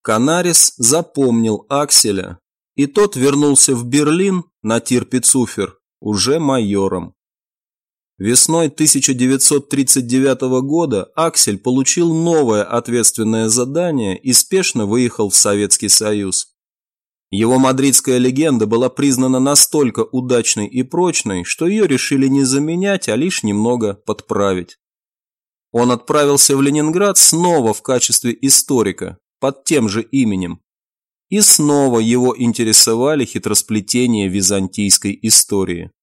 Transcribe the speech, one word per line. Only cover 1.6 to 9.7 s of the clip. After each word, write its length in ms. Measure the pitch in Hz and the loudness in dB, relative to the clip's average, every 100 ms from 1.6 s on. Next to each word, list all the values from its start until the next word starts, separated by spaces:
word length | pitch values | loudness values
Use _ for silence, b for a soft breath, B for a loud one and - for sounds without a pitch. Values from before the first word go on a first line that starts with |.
| _ | _
Акселя, 680 | 139 143 - 110 98 92 87 _ _ _ - | -4 0 2 2 -2 -6 -14 _ _ _ -2
и 120 | 139 | 0
тот 280 | 208 202 135 | 2 0 2
вернулся 580 | 135 143 147 135 - | 0 2 2 4 2
в 120 | 123 120 | 0 0
Берлин 580 | 139 147 165 196 185 165 _ | 0 2 0 0 -2 -6 _
на 180 | 107 117 | -2 -2
Тирпицуфер 960 | - 123 - 127 - 131 117 - 95 _ _ _ | 0 -2 0 -2 0 0 -2 -4 -8 _ _ _
уже 380 | 104 104 113 156 | -6 -2 0 0
майором. 760 | 147 135 104 101 95 92 85 _ _ _ _ _ _ _ _ _ _ _ | 0 0 0 0 -2 -4 -8 _ _ _ _ _ _ _ _ _ _ _
Весной 500 | 98 123 - 165 160 | -2 0 2 2 0
тысяча 460 | - 151 139 143 | 0 0 2 0
девятьсот 560 | 127 127 135 - 143 | 0 0 2 2 0
тридцать 380 | 139 | -2